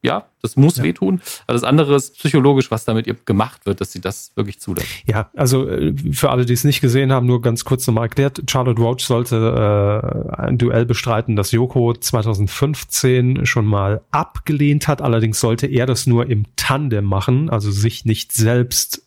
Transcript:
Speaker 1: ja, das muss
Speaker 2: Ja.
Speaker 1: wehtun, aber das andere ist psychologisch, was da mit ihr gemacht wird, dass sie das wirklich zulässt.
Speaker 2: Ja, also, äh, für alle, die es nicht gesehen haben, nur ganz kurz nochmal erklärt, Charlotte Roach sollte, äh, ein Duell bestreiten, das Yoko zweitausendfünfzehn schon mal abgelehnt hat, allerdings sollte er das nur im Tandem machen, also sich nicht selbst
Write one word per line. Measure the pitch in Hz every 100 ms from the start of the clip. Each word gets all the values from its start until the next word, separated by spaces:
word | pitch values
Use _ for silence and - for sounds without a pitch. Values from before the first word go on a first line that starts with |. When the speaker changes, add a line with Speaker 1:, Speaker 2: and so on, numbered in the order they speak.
Speaker 1:
ja, | - 156 - _
das | - -
muss | 147 170
Speaker 2:
Ja. |
Speaker 1:
wehtun, | 151 170 190 185 - - -
aber | 120
das | 123
andere | 147 143
ist | 143 - -
psychologisch, | 151 147 135 135 -
was | 113 -
da |
mit | 113 107
ihr | 107 -
gemacht | 101 110 - -
wird, | 95
dass | -
sie | 90
das | 92 - - -
wirklich | 101 -
zulässt. | - 87 - - -
Speaker 2:
Ja, | 107 107 -
also, | 131 127 135
äh, | - 151 143 151
für | 135 143
alle, | 127 123
die |
es | 120
nicht | 147 139
gesehen | 131 127 135
haben, | 131 123
nur | 123
ganz | 120 117 -
kurz | 127 -
nochmal | 110 117
erklärt, | - 139 - 131
Charlotte | 135 123 113
Roach | 117 123
sollte, | - 120 120 113 113 120 104 104 101 104 - - -
äh, | -
ein | - 123
Duell | 120 117 120
bestreiten, | 117 123 110 113 104
das | 98
Yoko | 117 123 131 117
zweitausendfünfzehn | 117 - 117 110 98 101 - 143 143 - - 127 127 123 131 -
schon | - 107
mal | 101 98 110 _
abgelehnt | 147 165 - - 147 143 147 -
hat, | 147
allerdings | 143 113 113 110
sollte | 117 117 139
er | 135 131
das | 120 -
nur | 117 123
im | 107 104 -
Tandem | - 135 147 107
machen, | 101 98 - 127 160
also | 110 101
sich | 101 113 - 113
nicht | 107 -
selbst | - 110 123 123 - - -